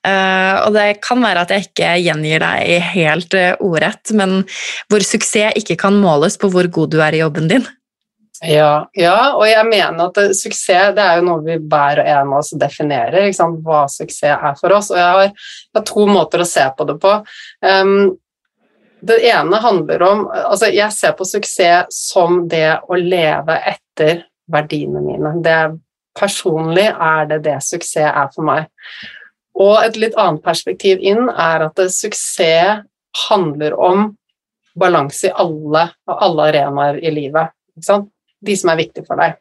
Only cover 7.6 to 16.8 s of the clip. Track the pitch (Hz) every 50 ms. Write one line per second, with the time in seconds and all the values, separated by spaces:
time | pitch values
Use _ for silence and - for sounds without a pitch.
7.6 | 220 - - _ _ _ _ _ _ _ _ _ _ _ _ - - 165 151 151
8.6 | 151 147 147 151 - _ _ 202 175 170 185 214 254 285 269 - 214 214 220 214
9.6 | 220 226 220 202 165 151 165 165 170 180 180 202 202 202 190 - - 233 208 -
10.6 | - - 190 180 190 208 190 208 202 185 165 175 175 180 170 160 151 160 165 160
11.6 | 156 151 156 147 143 143 147 151 - 151 147 139 139 139 135 143 143 - - 143
12.6 | 143 139 - - 151 147 143 127 117 117 151 185 202 202 190 - - 170 170 160
13.6 | 160 160 156 151 143 139 - - - - - - - 147 147 - 151 147 135 -
14.6 | - 175 196 208 202 - - 180 175 175 180 196 196 202 202 - - - - -
15.6 | - _ _ 214 214 - - 208 208 202 208 185 156 151 - 175 175 175 - 170
16.6 | 139 135 135 -